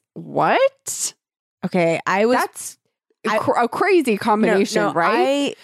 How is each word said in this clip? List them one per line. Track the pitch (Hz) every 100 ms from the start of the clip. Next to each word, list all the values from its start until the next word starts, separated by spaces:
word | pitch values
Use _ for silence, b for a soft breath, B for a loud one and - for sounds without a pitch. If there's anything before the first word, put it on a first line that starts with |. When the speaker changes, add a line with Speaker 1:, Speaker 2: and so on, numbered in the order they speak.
| -
Speaker 1:
What? | - 165 147 160 277 539 - - - - - _ _ _ _
Speaker 2:
Okay, | 185 180 165 165 -
I | 190 226
was | 254
Speaker 1:
That's | 392 - - - _ _ _ _ 208
Speaker 2:
I | 220
Speaker 1:
cr-, | 247 -
a | 240
crazy | - 359 370 262 202
combination, | 233 214 226 196 202 214
Speaker 2:
No, | 208
no, |
Speaker 1:
right? | 165 - 226 269 285 285 -